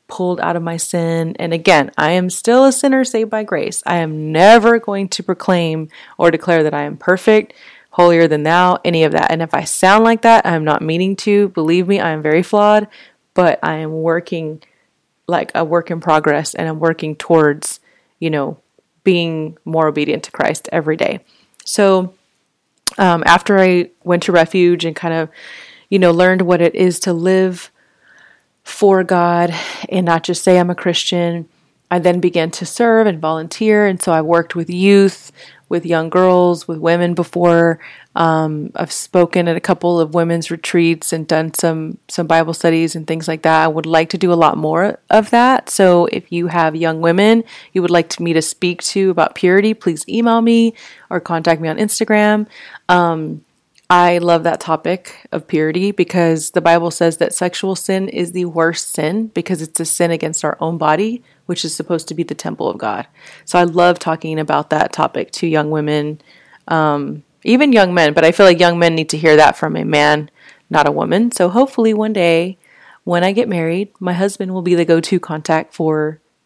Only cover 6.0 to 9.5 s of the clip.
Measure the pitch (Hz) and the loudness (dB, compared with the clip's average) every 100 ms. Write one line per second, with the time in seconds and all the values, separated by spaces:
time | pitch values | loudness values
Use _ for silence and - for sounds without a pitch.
6 | - - 170 160 185 165 151 151 147 156 | -14 0 0 2 0 2 0 -2 -8 -6
7 | - 185 - 214 214 _ - - _ - | -2 0 2 2 2 _ -20 -20 _ 2
8 | 175 165 165 151 151 175 180 - - 165 | 4 6 4 2 2 2 2 0 -2 0
9 | 156 160 - 165 160 | 2 2 0 -2 -4